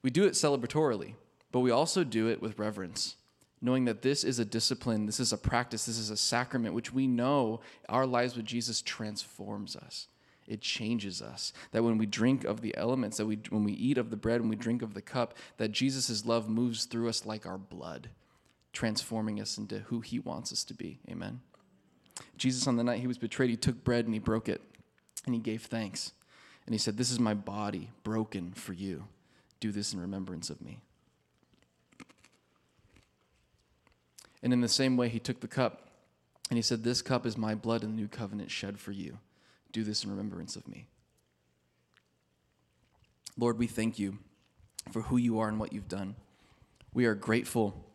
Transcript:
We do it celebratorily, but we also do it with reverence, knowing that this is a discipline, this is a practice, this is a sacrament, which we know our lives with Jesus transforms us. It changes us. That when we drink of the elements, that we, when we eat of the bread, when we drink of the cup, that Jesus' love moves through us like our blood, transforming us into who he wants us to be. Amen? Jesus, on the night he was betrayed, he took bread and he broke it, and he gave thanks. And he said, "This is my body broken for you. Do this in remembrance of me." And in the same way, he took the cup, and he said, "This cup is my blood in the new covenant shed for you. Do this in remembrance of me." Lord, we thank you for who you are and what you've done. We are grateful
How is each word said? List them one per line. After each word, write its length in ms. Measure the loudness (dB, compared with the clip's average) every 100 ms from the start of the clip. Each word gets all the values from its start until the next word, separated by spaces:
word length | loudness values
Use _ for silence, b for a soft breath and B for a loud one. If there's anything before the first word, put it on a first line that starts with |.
We 80 | 4
do 140 | 6
it 80 | 6
celebratorily, 800 | 6 4 4 2 2 2 2 -4 -12 _ _ _
but 80 | 4
we 100 | 6
also 320 | 6 6 2
do 260 | 2 4 2
it 120 | 2
with 180 | -2 -2
reverence, 580 | -4 -4 -8 -4 -6 -6 _ _ _ _
knowing 240 | 2 4
that 180 | 4 2
this 220 | 2 2
is 140 | 2 2
a 60 |
discipline, 640 | 0 2 2 0 0 0 0
this 140 | 0
is 120 | 0
a 60 | 2
practice, 460 | 2 2 0 -4 -4
this 120 | -4
is 120 | -4
a 60 | 0
sacrament, 580 | 2 2 2 0 0
which 180 | -2 -2
we 140 | 0 2
know 540 | 4 4 4 2 -2 B B 0
our 180 | 2 4
lives 300 | 4 2 0
with 100 | -4
Jesus 360 | -4 -2 -2
transforms 920 | -4 -6 -6 -8 -10 -12 -8 -8 -8 -12
us. 320 | -12 -12 -14 b b b b
It 140 | -6
changes 600 | -4 -2 0 0 -2 -8
us. 300 | -10 -8 -8 B B
That 140 | 2
when 140 | 4 4
we 80 | 2
drink 380 | 4 4 4
of 160 | 2 -2
the 160 | -4 -2
elements, 420 | 0 0 0 -2
that 80 | -2
we, 120 | -2 0
when 120 | 2
we 100 | 2
eat 260 | 2 2 2
of 120 | 0
the 60 | -2
bread, 240 | 2 2
when 100 | 2
we 60 | 0
drink 260 | 0 0
of 120 | -2
the 80 | -8
cup, 320 | -4 -2 -2 B B -4
that 100 | -2
Jesus' 560 | 2 0 0 -2 -2 2
love 220 | 2 2
moves 380 | 2 2 0 -4
through 220 | -2 0
us 160 | -2
like 220 | -4 -8 -8
our 120 | -10
blood, 500 | -10 -12 -10 -10 -12 -20 b b b b _
transforming 680 | -2 0 0 -2 -2 -2 -4
us 180 | -6 -6
into 220 | -6 -8
who 200 | -4 -6
he 180 | -2 -6
wants 340 | -4 -8 -6
us 120 | -6
to 100 | -6
be. 240 | -8 -10 -12 -12
Amen? 320 | -10 -8 -10 -16 -20 _ _ _ _ _ B B 0
Jesus, 300 | 0 2 2
on 100 | 4
the 80 |
night 160 | 4 2
he 60 | 0
was 120 | -2
betrayed, 320 | -4 2 2
he 60 | 4
took 260 | 0 2
bread 200 | 2 4
and 100 | 2
he 60 | 0
broke 280 | 2 0 0
it, 140 | -4 -6 -20 -20 _ _ -10 -2
and 80 |
he 60 | -2
gave 220 | -2 -6
thanks. 500 | -4 -4 -4 -6 -10 _ B B B B -4
And 80 |
he 40 | 0
said, 180 | 0 2
"This 140 | 0
is 80 | 4
my 160 | 2
body 560 | 2 -2 -4 -4 -4 -8 -10
broken 480 | -2 0 0 -4 -8
for 200 | -10 -10
you. 360 | -6 -6 -6 -10 _ b b b _
Do 140 | -4
this 200 | -2 -4
in 80 | -4
remembrance 500 | -6 -6 -6 -8 -8
of 100 | -10
me." 200 | -12 -16 _ _ _ _ _ _ _ _ _ _ _ _ -20 _ _ _ _ _ _ _ _ -20 _ _ _ _ _ _ _ _ _ _ _ -20 B B
And 100 | 2
in 80 | 4
the 80 | 4
same 280 | 4 4 4
way, 120 | 2
he 100 | 0
took 220 | -4 -6
the 80 | -4
cup, 420 | 0 0 0 -20 _ _ _ _ _ -2
and 80 | 0
he 60 |
said, 220 | 2 0
"This 180 | 0 0
cup 240 | 0 0 0
is 100 | -2
my 180 | -2
blood 280 | -2 0 0
in 80 | -2
the 60 | -4
new 120 | -6
covenant 420 | -6 -8 -8 -6
shed 280 | -6 -6 -8
for 140 | -10
you. 260 | -10 -10 -12 b b b b b
Do 120 | -4
this 200 | -2 -2
in 60 | -2
remembrance 460 | -4 -6 -8 -10 -12
of 120 | -12
me." 180 | -16 -18 _ _ _ _ _ _ _ _ _ _ _ _ _ _ _ _ _ _ _ _ _ _ _ -14 0
Lord, 220 | 2 4
we 80 | 0
thank 320 | 2 0 0
you 200 | -4 -4 -16 _ _ _ -18 -16 -6
for 100 | -6
who 140 | 2 2
you 220 | 4 2
are 100 | 2
and 100 | 0
what 140 | -4
you've 160 | -6 -6
done. 280 | -6 -6 -8 -18 b b b b b -4
We 140 | 2 4
are 80 |
grateful 760 | 4 2 2 2 2 2 -2 -16